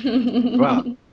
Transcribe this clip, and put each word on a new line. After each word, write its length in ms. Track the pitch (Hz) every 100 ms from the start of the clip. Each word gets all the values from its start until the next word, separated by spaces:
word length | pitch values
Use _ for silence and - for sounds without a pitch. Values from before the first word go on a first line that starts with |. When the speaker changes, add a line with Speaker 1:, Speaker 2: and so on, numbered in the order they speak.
Speaker 1:
euh, 480 | 254 233 240 233 240
Speaker 2:
<laughs> 40 | 247
Speaker 1:
voilà. 260 | 269 254 - 240 _